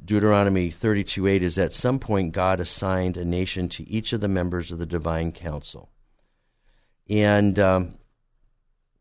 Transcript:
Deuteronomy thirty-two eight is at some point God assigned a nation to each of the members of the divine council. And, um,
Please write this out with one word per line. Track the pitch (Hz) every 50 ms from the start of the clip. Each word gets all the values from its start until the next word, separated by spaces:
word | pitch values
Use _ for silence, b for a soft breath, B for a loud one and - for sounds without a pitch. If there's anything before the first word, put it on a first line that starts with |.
| -
Deuteronomy | 90 104 104 101 107 104 101 101 101 98 95 90 85
thirty-two | 82 - - 113 107 101 98 - - 104 95
eight | 98 98 98
is | 90 87 82 95
at | 92 76 -
some | - - 123 131 135
point | - - 107 98 95 82
God | 82 98 92 92 95 90
assigned | 87 - - - 101 95 95 92 92 92 87 90
a | 87
nation | 85 87 90 95 92 - 95 90 85
to | - - 80 -
each | 98 110 110 - -
of | 110
the | 104 101
members | 98 92 90 90 87 90 85 82
of | 87 82
the | 85
divine | 80 85 85 76 82 82 80 82 85
council. | 80 - - 82 76 73 - - - - - - _ _ _ _ _ _ _ _ _ _ _ _ _ _ _ _ _ _ _ _ _ _ _ -
And, | 107 104 104 104 104 104 104 101 92 101
um, | 101 95 92 92 92 85 - - _ _ _ _ _ _ _ _ _ _ _ _ _ _ _ _ _ _ _ _